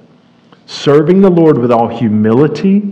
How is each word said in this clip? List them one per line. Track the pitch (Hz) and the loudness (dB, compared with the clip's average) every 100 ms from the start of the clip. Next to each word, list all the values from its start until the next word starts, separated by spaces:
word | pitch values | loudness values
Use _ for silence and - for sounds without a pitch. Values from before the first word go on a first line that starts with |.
| _ _ _ _ _ _ - | _ _ _ _ _ _ -20
serving | - 147 147 156 190 | -8 0 2 2 2
the | 196 | 2
Lord | 170 160 135 | 2 2 2
with | 120 | 0
all | 117 113 | 0 -2
humility | - 113 107 107 120 151 - 196 202 202 | -4 -4 -2 0 0 0 -2 -2 -2 -4